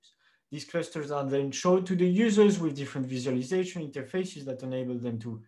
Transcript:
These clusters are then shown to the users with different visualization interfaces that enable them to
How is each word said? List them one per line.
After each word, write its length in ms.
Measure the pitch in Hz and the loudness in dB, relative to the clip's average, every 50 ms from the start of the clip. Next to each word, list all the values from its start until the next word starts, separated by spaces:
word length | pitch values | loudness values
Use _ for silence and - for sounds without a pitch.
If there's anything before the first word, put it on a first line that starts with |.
| _ _ _ _ _ _ _ _ _ _ | _ _ _ _ _ _ _ _ _ _
These 160 | 147 139 - | -12 -12 -10
clusters 460 | - - 170 160 - - 160 147 139 | -6 -4 -4 -4 -4 -6 -8 -6 -4
are 140 | 147 139 139 | -4 -4 -2
then 260 | 135 139 139 139 139 | 0 0 0 0 -2
shown 320 | 131 - - 180 180 185 185 | -4 0 4 4 4 4 4
to 100 | - 185 | 0 0
the 120 | 170 180 | 2 2
users 520 | 180 180 202 233 226 202 208 208 202 - 170 | 4 4 4 4 6 8 8 8 8 6 4
with 160 | 165 156 135 | 0 -2 -2
different 320 | 143 139 123 - 139 127 | -4 -6 -4 -4 -4 -4
visualization 800 | 127 131 127 123 139 127 123 127 - 185 185 180 180 - 175 156 | -2 -4 -4 -2 0 0 -2 0 0 0 0 0 -2 -4 -8 -8
interfaces 580 | 139 - 143 131 - - 185 190 196 - 151 135 | -8 -8 -10 -8 -6 -4 -4 -4 -6 -8 -10 -8
that 180 | 135 117 - 135 | -8 -8 -8 -6
enable 340 | 127 131 127 127 123 123 | -6 -4 -4 -4 -4 -4
them 220 | 120 120 123 117 110 | -4 -4 -4 -4 -4
to 220 | 113 120 110 110 - | -6 -8 -10 -10 -12